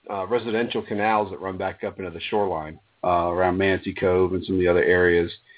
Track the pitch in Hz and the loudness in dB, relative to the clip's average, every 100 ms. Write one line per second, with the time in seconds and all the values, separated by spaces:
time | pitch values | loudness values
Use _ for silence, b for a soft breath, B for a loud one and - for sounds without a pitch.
0 | - 101 95 120 113 110 117 117 104 104 | -10 -8 -2 -2 0 -2 -2 -4 -4 -2
1 | 107 107 101 92 95 92 95 92 101 92 | 2 2 -2 -6 -8 -6 -6 -6 -8 -8
2 | 92 82 - 107 98 82 78 78 _ _ | -10 -10 -4 -2 0 -2 -6 -14 _ _
3 | 90 87 87 87 92 90 98 92 - 92 | 0 0 2 2 0 2 2 0 -4 -2
4 | 95 92 92 92 90 95 90 87 - 90 | 2 4 2 0 -2 0 2 4 4 4
5 | 90 85 85 - b | 4 4 0 -6 b